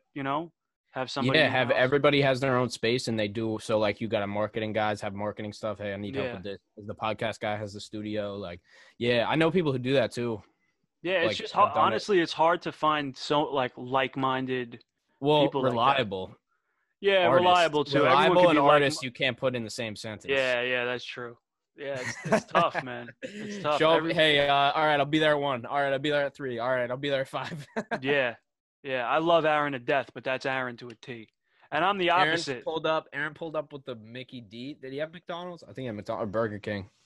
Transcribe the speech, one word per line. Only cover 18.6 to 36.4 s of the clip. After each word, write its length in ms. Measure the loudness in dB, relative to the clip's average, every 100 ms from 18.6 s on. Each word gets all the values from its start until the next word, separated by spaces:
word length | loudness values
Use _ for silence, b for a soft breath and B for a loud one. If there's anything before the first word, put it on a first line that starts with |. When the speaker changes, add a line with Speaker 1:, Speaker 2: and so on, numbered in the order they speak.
Speaker 1:
like 120 | 6
Speaker 2:
artists 300 | 6 4 0
Speaker 1:
mi- 40 | -6
Speaker 2:
you 60 |
can't 240 | -2 -2 0
put 180 | -2
in 80 | -2
the 60 | -4
same 240 | -6 -8
sentence. 360 | -8 -10 -10 -4
Speaker 1:
Yeah, 300 | -2 0 0
yeah, 220 | 0 -2
that's 200 | -2 -6
true. 320 | -8 -12 -14 -16 _ _ _ -14
Yeah, 240 | -8 -6
it's, 160 | -8 -8
it's 200 | -2 -2 2
Speaker 2:
<laughs> 60 |
Speaker 1:
tough, 300 | 2 2 0
man. 260 | -6 -8 -12 -14
It's 400 | -14 -12 -10 -6
tough. 160 | -2 2
Speaker 2:
Show 120 | 4
up, 80 | 4
Speaker 1:
Every- 160 | 2
Speaker 2:
"Hey, 340 | 2 4 4 4
uh, 40 | 4 2
all 120 | 2
right, 140 | 2 2
I'll 80 | 2
be 140 | 2
there 120 | 4
at 40 | 2
one. 240 | 0 -2 -2
All 140 | -2
right, 120 | 0
I'll 60 | 0
be 100 | 0
there 140 | 0
at 100 | -2
three. 240 | -4 -6 -4
All 100 | -2
right, 200 | 0 -2
I'll 60 | -4
be 140 | -2
there 100 | -2
at 80 | -2
five." 380 | -6 -8 -10 -10 -10
<laughs> 260 | -8 -4
Speaker 1:
Yeah. 320 | 0 2 0 -4 _ _ _ _
Yeah, 240 | -6 -4 0
I 100 | 0
love 260 | 4 4
Aaron 280 | 4 2 0
to 80 | -2
death, 300 | 0 0 -2
but 80 | -6
that's 240 | -4 -4 -2
Aaron 300 | -2 -4 -8
to 100 | -14
a 60 | -16
T. 260 | -16 -16 -16 _ b b b
And 120 | -2
I'm 140 | 0 2
the 120 | 2
Speaker 2:
Aaron 180 | 4 2
Speaker 1:
opposite. 320 | 0 -2 -6
Speaker 2:
pulled 220 | -6 -4 0
up, 220 | -2 -4
Aaron 220 | -8 -8
pulled 220 | -8 -8 -6
up 160 | -8
with 120 | -12
the 120 | -12 -14
Mickey 440 | -14 -16 -14 -16
D. 380 | -16 -14 -14 -14
Did 120 | -12
he 60 | -8
have 140 | -8
McDonald's? 520 | -10 -12 -10 -10 -14
I 20 | -16
think 120 | -10
he 80 | -8
had 100 | -8
McDonald's 320 | -6 -6 -2
or 20 |
Burger 300 | -2